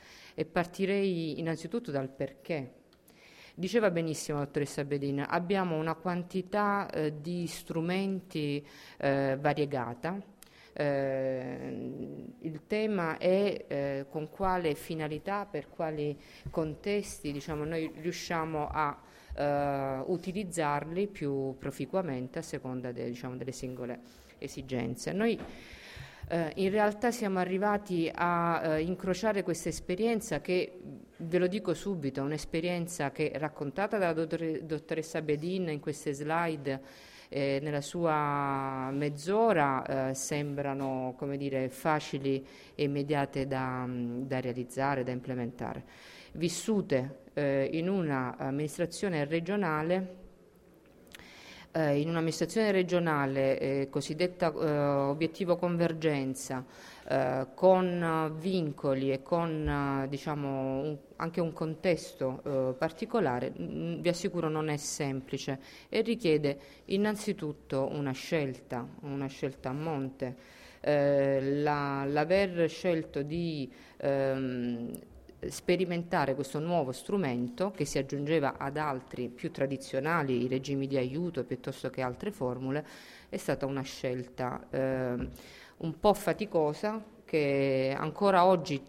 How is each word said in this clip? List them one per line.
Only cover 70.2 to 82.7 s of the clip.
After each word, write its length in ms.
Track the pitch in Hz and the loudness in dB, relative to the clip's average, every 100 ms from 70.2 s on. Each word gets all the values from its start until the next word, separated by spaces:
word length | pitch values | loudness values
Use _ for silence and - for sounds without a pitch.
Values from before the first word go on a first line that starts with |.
| 127 123 - - - - | -8 -8 -16 -20 -20 -4
Eh, 800 | - 147 143 139 139 135 135 143 | 2 4 6 6 6 4 4 2
la, 420 | 147 147 143 139 | 4 2 2 0
l'aver 640 | 139 147 151 190 196 175 165 | 2 2 4 4 4 4 2
scelto 540 | 151 185 165 156 - | 2 0 0 0 -4
di, 480 | 143 165 170 151 127 - - - | -2 -2 -2 -2 -6 -10 -20 -4
ehm, 920 | 139 139 135 135 131 127 120 117 120 - - - - - - | 0 2 2 2 0 -2 -2 -2 -4 -8 -12 -20 -20 -10 -8
sperimentare 840 | 143 - 175 180 175 170 185 139 | -4 2 2 2 0 0 2 2
questo 240 | 131 135 151 | 0 -2 -2
nuovo 340 | 160 175 131 | 0 2 2
strumento 760 | 127 - 202 151 120 123 - 185 | -2 -2 0 2 0 -2 0 -2
che 160 | 202 143 | 0 -2
si 100 | 147 | 0
aggiungeva 640 | 131 143 143 160 139 - | -2 -2 2 2 2 0
ad 180 | 139 143 | -2 -2
altri 520 | 151 131 - - 120 | -2 -2 -6 -6 -6
più 220 | - 160 | -6 -8
tradizionali, 920 | - 135 135 - 131 147 170 139 123 | 0 0 0 -4 -2 2 2 2 2
i 40 | 123 | 2
regimi 380 | 131 135 139 135 | 0 0 -2 0
di 120 | 139 | 0
aiuto 460 | 127 143 175 143 | 0 0 -2 -2
piuttosto 440 | 123 127 - - 131 | -4 -4 -6 -6 -6
che 140 | 131 | -2
altre 280 | 127 123 196 | -2 -2 -6
formule, 560 | 208 127 123 131 | -4 -4 -2 -2